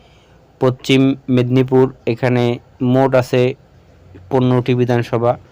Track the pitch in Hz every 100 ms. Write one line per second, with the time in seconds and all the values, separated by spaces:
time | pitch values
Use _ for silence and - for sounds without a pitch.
0 | _ _ _ - _ - 127 127 - 135
1 | 135 135 - 123 123 127 131 131 131 -
2 | - 117 127 123 120 123 - - 127 131
3 | 135 131 123 131 127 - _ _ _ _
4 | - - - 131 127 123 123 123 123 120
5 | 117 117 120 127 -